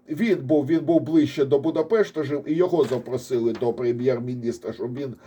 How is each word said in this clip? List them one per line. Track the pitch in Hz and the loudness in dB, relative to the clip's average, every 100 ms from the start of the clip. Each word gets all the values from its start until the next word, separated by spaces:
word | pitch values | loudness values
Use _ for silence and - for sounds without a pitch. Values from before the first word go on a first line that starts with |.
| - | -10
він | 156 226 175 127 | -2 0 0 2
був, | 156 131 | 2 2
він | 165 | 0
був | 151 165 | 2 2
ближче | 139 160 135 - 139 | 4 2 2 2 2
до | 139 | 2
Будапешта | 160 156 156 220 202 - | 2 -2 0 0 0 -2
жив, | 135 143 - | -4 -4 -2
і | |
його | 160 180 175 | 0 2 2
запросили | 127 123 117 127 - 123 113 | 2 0 -4 -6 -4 -2 0
до | 113 120 | 0 -2
прем'єр-міністра, | 117 123 120 127 120 123 123 117 117 104 | 0 -2 0 0 0 -2 -6 -6 -6 -8
щоб | 107 113 127 | -8 -8 -6
він | 139 - | -8 -10